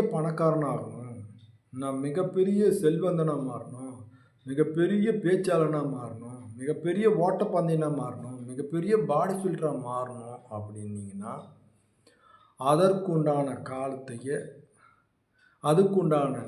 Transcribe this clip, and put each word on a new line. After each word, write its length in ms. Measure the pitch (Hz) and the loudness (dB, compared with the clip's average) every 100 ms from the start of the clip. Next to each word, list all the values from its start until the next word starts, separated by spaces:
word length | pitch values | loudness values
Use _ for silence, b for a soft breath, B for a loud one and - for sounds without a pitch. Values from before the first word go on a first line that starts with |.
| 208 | 4
பணக்காரனா 640 | 160 160 160 160 156 139 | 0 -2 2 2 2 0
ஆகணும், 480 | 117 110 120 123 107 101 - - _ _ | -2 -6 -10 -12 -14 -16 -20 -20 _ _
நான் 280 | 127 135 135 | -6 -4 -4
மிகப்பெரிய 640 | 143 147 - 185 196 202 202 - | -2 -2 -2 2 2 4 4 4
செல்வந்தனா 540 | 156 170 180 165 156 139 | 2 2 2 2 0 0
மாறணும், 460 | 127 117 - 123 131 120 - b b _ 131 | -4 -6 -10 -12 -12 -14 -18 b b _ -6
மிகப்பெரிய 600 | 139 156 156 180 208 220 - | 0 0 2 2 4 4 2
பேச்சாளனா 640 | 165 185 185 165 156 151 139 | 4 4 4 4 4 2 -2
மாறணும், 520 | 127 120 113 117 123 107 113 | -4 -8 -12 -12 -14 -16 -8
மிகப்பெரிய 500 | 135 151 170 185 220 165 | -4 -2 -2 2 4 4
ஓட்டப்பந்தயனா 720 | 175 190 196 180 165 160 151 | 2 2 2 2 2 2 2
மாறணும், 460 | 139 123 110 120 127 123 | -2 -4 -8 -12 -12 -10
மிகப்பெரிய 480 | 127 147 165 180 220 | -8 -4 -2 2 2
பாடி 300 | - 180 190 | 2 2 2
பில்டரா 360 | 190 190 160 151 135 | 0 -2 -2 -2 -4
மாறணும் 600 | 123 123 123 117 117 120 - | -6 -6 -6 -10 -12 -16 -10
அப்படின்னீங்கன்னா, 840 | 107 104 107 107 104 98 98 110 143 - - _ _ _ _ b b b b b b | -10 -10 -10 -10 -10 -10 -10 -10 -12 -14 -20 _ _ _ _ b b b b b b
அதற்குண்டான 960 | 131 156 190 196 185 160 151 143 139 127 | 2 6 4 4 2 2 2 2 0 -4
காலத்தையே, 760 | - 131 135 131 - 117 127 151 - - - b b b b _ _ b b b | -8 -6 -6 -8 -10 -10 -6 -6 -8 -16 -20 b b b b _ _ b b b
அதுக்குண்டான 680 | 147 160 - 190 160 151 135 127 | 2 4 6 4 4 2 2 -2